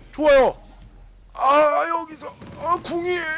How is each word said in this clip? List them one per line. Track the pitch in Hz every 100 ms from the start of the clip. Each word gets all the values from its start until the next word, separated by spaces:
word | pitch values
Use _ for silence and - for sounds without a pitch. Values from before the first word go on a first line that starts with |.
| -
좋아요. | - 302 269 220 - - - - - - - -
아, | - 269 294 302 - 330 330
여기서, | 320 302 294 - - -
아, | 302 359
궁이, | - 339 349 359 320